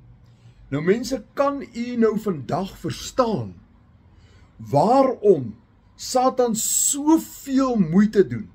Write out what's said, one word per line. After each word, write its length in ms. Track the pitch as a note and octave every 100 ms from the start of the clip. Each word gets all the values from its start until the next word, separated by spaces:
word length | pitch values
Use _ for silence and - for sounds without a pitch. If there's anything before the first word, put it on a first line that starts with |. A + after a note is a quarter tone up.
| - - _ _ - - -
Nou 100 | C#3
mense, 380 | E3 A3+ B3+ C4+ - -
kan 240 | C#4+ C#4
u 240 | - A3+ A#3+ B3
nou 160 | A3 G#3+
vandag 540 | G#3 D#3+ A#2 C#3+ F#3+ -
verstaan 720 | E3 - - - B3 F#3 G#2 F2 - _ _ _ _ _ _ _ _ -
waarom 960 | A2 C#3 F#3 C4+ C4 A#3 G#3 E3 A#2 - _ _ _ -
Satan 560 | - B3+ B3+ B3+ B3 G#3+
soveel 1200 | - - - D4 D4 D#4+ - - C#4 C4 C4+ A#3
moeite 480 | D#3+ F3 G#3+ A3
doen 240 | D3 A2+ F2+